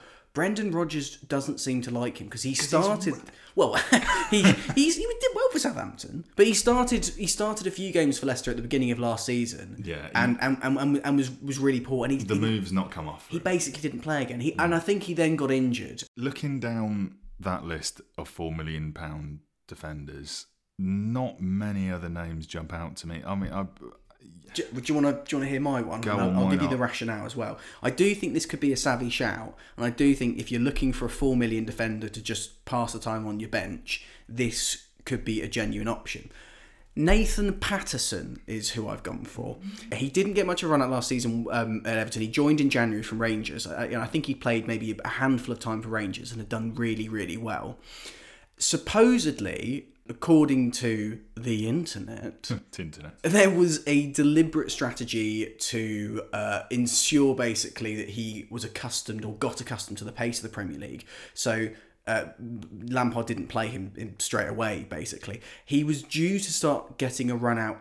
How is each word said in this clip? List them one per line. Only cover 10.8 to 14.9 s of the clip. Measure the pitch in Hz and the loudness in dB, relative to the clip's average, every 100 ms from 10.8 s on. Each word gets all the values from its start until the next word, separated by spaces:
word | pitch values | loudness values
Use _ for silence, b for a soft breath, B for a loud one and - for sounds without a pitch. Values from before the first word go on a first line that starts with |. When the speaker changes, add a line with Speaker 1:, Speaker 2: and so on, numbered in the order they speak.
| 143 143 | 4 2
Speaker 1:
and | 139 139 | 4 2
was, | 131 127 | 2 -4
was | 139 135 | -6 2
really | 139 131 | 2 2
poor. | 120 131 | 0 0
And | 123 | 2
he | 135 | 0
Speaker 2:
The | 104 | 2
Speaker 1:
he | 104 | 2
Speaker 2:
move's | 113 110 95 | 2 2 2
not | 95 92 | 0 0
come | 90 78 | -4 -10
off | - | -10
for | - | -8
Speaker 1:
He | 165 | -4
Speaker 2:
him. | |
Speaker 1:
basically | 180 175 151 135 | 2 2 0 -4
didn't | 151 120 | -6 -4
play | 156 147 | -2 -2
again. | 123 120 | -2 -2
He, | 143 | -2
Speaker 2:
No. | - | 2
Speaker 1:
and | 170 | 2
I | 165 | 2
think | 165 | 2